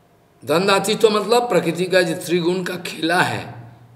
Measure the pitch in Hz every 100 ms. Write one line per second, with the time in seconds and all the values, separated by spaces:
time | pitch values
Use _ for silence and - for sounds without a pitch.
0 | _ _ _ _ 117 165 196 196 196 214
1 | 220 208 190 240 240 175 170 165 185 185
2 | 170 151 - 175 165 185 180 180 175 -
3 | 160 180 127 104 82 - - - -